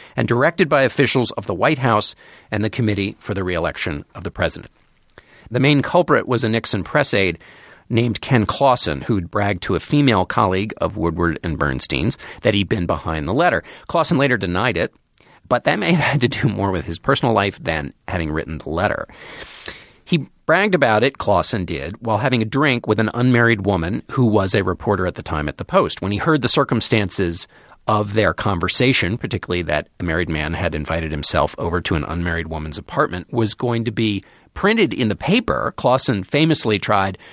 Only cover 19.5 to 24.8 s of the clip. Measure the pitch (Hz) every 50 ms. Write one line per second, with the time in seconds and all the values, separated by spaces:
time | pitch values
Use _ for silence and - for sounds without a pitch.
19.5 | - - - - - - - - _ _ _ - 175 151 135 - _ _ _ -
20.5 | 160 185 202 214 180 156 135 117 107 107 120 139 - - - 104 101 85 78 -
21.5 | - 98 90 82 85 69 69 78 104 - 117 113 107 104 127 135 127 117 110 110
22.5 | - 139 156 143 123 120 - - 107 107 110 110 - 120 123 127 123 117 117 113
23.5 | 117 101 95 104 98 85 82 87 113 - - - - 135 123 110 104 101 98 98
24.5 | - 104 92 92 87 -